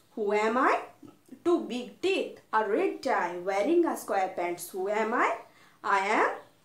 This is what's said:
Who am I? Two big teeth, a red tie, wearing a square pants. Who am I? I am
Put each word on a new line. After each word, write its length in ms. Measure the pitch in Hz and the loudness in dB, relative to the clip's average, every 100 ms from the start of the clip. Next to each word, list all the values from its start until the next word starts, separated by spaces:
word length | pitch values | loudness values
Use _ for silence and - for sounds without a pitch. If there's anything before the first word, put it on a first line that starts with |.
| _ - | _ -4
Who 180 | 202 | 0
am 240 | 208 220 247 | 2 2 4
I? 240 | 320 605 - - - - - - 339 | 4 2 -2 -18 -20 -20 -20 -4 2
Two 160 | 330 | 2
big 400 | 214 247 - - | 0 -6 -8 -4
teeth, 400 | 370 359 - - - | -2 0 -2 -8 -2
a 160 | 214 202 | -2 2
red 340 | 254 392 - | 2 0 -2
tie, 360 | 262 202 175 175 | -2 0 -2 -4
wearing 480 | 180 196 247 339 311 | -2 0 2 4 2
a 100 | 240 | 0
square 380 | - 196 185 185 | -2 0 0 -2
pants. 360 | 175 170 - | -4 -4 -8
Who 180 | 196 196 | -6 -2
am 240 | 208 214 | 0 0
I? 240 | 254 440 679 - - - _ 220 | 0 0 -2 -10 -20 -20 _ -2
I 140 | 196 | 0
am 320 | 196 247 494 - - _ | 2 2 2 -2 -14 _